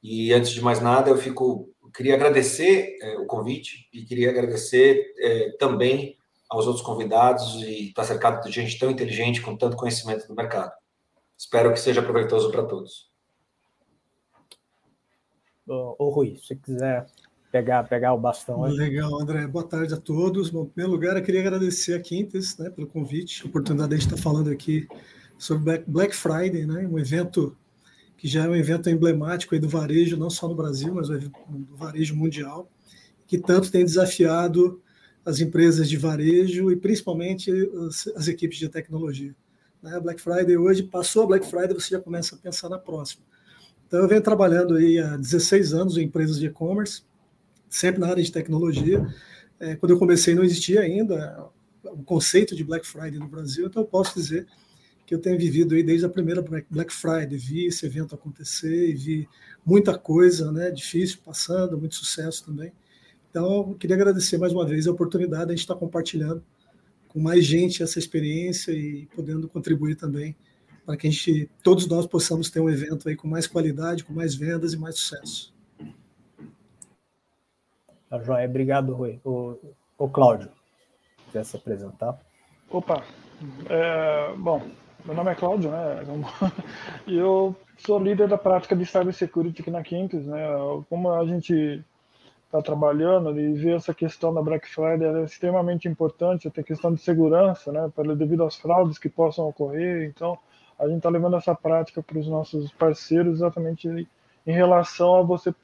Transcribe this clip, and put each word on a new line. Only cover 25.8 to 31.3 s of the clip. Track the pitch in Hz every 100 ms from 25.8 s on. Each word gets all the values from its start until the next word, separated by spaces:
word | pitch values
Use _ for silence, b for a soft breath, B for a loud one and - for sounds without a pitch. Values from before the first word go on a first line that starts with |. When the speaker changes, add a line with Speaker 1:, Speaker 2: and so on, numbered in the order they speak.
| 165
Speaker 3:
Black | 151 202 -
Friday, | 165 160 185 175 151
né, | 160 190
um | 160
evento | 135 160 175 - 139 - _ _ b b b _
que | 151
já | 151 160
é |
um | 175
evento | 151 165 170
emblemático | 165 165 156 151 180 - 156
aí |
do | 156
varejo, | 160 147 156 170 165
não | 165
só | - 165
no | 165
Brasil, | 156 135 147
mas | 185 147
do | 147 139